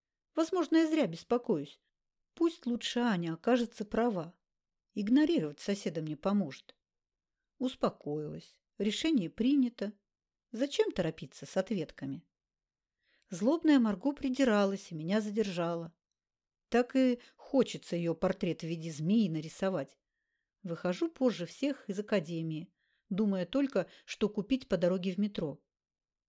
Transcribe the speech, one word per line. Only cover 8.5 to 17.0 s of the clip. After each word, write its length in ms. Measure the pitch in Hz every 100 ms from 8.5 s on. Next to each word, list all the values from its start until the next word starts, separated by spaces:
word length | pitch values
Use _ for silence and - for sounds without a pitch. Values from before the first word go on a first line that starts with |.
| _ _ -
Решение 520 | 202 202 320 285 160
принято. 640 | - 247 285 247 - 202 - _ _ _ _ _
Зачем 400 | 220 277 - 440
торопиться 520 | - 160 - 143 -
с 120 | 156 190
ответками? 640 | 190 202 151 - 135 139 - _ _ _ _ _ _ _ _ _ _
Злобная 500 | 175 220 330 311 277
Марго 320 | 220 190 285
придиралась 800 | 285 277 254 254 208 196 196 -
и 20 |
меня 260 | 160 165 214
задержала. 720 | 208 208 202 175 170 170 165 - _ _ _ _ _ _ _
Так 260 | 233 247
и 240 | 262